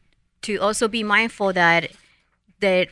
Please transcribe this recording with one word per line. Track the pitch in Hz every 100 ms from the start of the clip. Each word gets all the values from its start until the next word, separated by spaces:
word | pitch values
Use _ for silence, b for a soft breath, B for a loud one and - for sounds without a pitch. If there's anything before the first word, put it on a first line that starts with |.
| _ _ _ _
to | - 202
also | 202 214 220
be | 226
mindful | 208 208 226 - 196
that | 185 170 170 160 - b b b _ _ -
the | 196 185 180